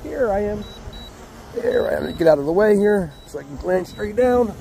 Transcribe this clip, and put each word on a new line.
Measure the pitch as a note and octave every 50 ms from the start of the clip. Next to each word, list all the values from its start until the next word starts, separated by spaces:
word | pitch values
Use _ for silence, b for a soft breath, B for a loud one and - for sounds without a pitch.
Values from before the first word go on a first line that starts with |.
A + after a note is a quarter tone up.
| -
Here | D4+ D4+ D4 C4 A3+
I | G3 G3+
am. | G#3 G#3 G#3 G#3 G#3 - - - - - - - - - - - - - - - - - -
There | - - - - - - -
I | C#2
am. | D2 D2 - - -
Get | E3+ D#3+
out | D3+ D3
of | C#3
the | C#3+
way | E3 F#3+ G#3+ G#3+ G#3
here | G3+ G3+ G#3 G#3 G3+ F#3 D#3 C#3 - - -
so | - D3
I | C#3+
can | C#3 C#3+
glance | - - F3 F#3 F#3 F3+ F3+
straight | - - G#3 G#3 G#3 G#3+
down. | B3 B3+ B3 B3 A#3+ G#3+ F#3+ -